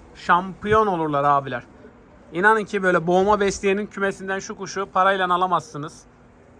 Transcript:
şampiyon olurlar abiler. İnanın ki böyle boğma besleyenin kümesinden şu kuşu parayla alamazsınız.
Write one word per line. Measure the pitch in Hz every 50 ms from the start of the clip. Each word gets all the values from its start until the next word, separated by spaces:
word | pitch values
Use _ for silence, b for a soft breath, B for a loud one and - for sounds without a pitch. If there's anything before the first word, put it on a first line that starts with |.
| - - -
şampiyon | - - - 180 175 185 190 180 180 - 208 214 220 220 208
olurlar | 185 165 160 151 147 143 143
abiler. | 143 143 143 135 131 127 120 - - - - - - - - - - - - - - -
İnanın | 165 190 214 220 220 202
ki | - - 202 190
böyle | 185 180 170 165 170
boğma | 175 185 190 208 214 202
besleyenin | 202 196 185 - - 196 190 202 208
kümesinden | 196 - 196 196 196 190 190 190 190 190 190
şu | 190 - 214 190
kuşu | 196 165 - 190 196 190 -
parayla | 185 185 196 196 196 185 175 180
alamazsınız. | 175 185 185 175 160 151 - - 147 143 165 - - - - - - - - _ - _ - -